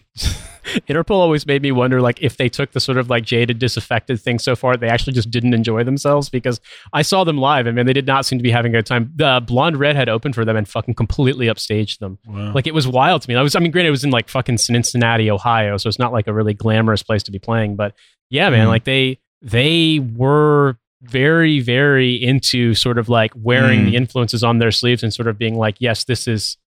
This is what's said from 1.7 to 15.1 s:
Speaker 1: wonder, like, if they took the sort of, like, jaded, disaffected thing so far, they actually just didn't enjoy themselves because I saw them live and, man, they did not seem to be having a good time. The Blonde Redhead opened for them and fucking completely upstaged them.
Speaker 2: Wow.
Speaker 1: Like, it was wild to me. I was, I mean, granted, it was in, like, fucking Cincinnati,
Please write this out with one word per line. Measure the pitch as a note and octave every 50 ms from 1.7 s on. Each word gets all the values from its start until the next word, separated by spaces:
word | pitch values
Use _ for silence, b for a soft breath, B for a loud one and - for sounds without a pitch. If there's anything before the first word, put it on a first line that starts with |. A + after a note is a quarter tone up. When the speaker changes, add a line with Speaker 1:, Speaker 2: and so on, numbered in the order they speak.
Speaker 1:
wonder, | C3 B2 B2 B2+ C3 B2+
like, | B2 A#2+ A#2+ -
if | D#3+ A#2+ -
they | - C3 A#2+
took | - - C#3 -
the | - C3
sort | - - B2+ C3
of, | A#2+ B2
like, | A#2+ A#2+ A2
jaded, | - B2 A#2 A#2+ A#2 A#2+ A2+
disaffected | B2+ A#2 - A2+ - - B2 A2+ - - B2+ A2+
thing | - C3 A#2+ A2+
so | - C3+ B2
far, | - - B2+ B2+
they | A#2+ A#2+ A2+
actually | A#2 A#2+ - C#3
just | B2+ A#2+ G#2+ A#2
didn't | A#2 A#2+ A#2 B2 A#2+
enjoy | A2+ A2+ A#2 A2 A2+
themselves | A#2+ C3 C#3 C#3 - C#3+ C#3+ D3 C#3 -
because | - B2 - B2+ A#2 - B B B B B B
I | - D3
saw | D#3 - G3 F#3+ F#3
them | E3 D3+ C#3
live | C3+ C#3 D3+ C3+ A#2
and, | A#2+ A#2
man, | B2 B2
they | C3
did | C3 C#3 C3
not | C3+ C3+ C3+ C3
seem | - C3 B2
to | A#2+
be | A#2+
having | A#2 A#2+ A#2 A#2+ A#2
a | A2+
good | G#2+
time. | - B2+ A#2+ A2+ C3+ E3
The | D3 D#3 C#3 B2+ B2 A#2
Blonde | G#2+ A#2 B2+ D3+ E3+ D#3 C3+
Redhead | C#3+ D3 D3 C#3+ B2 A#2
opened | A2 A2+ - C#3 B2
for | A#2 A2+
them | A2 A2
and | A2 G2+ -
fucking | - A#2 - - A#2
completely | - A2+ - - - C3+ B2+ C#3+ B2+ B2
upstaged | A2 G#2+ - - - G#2+ G#2+ G#2+ - - -
them. | G2+ F#2+ F#2+ - _
Speaker 2:
Wow. | A2 G#2 G2+ G#2 G#2
Speaker 1:
Like, | G#2+ C3+ B2 D#3+
it | D#3
was | D#3 C3+
wild | C3 B2 B2+ C#3 E3+ F3+ C#3
to | - B2+
me. | A#2+
I | B2
was, | C#3+ C#3+ -
I | F#3
mean, | E3+ E3
granted, | C#3+ F3+ F3 D#3+
it |
was | C#3+ B2 C3+
in, | C#3+
like, | B2+ A#2 - -
fucking | - C3 - - A#2+ A2
Cincinnati, | - - A#2+ A#2+ A#2 - - A#2+ A#2 A#2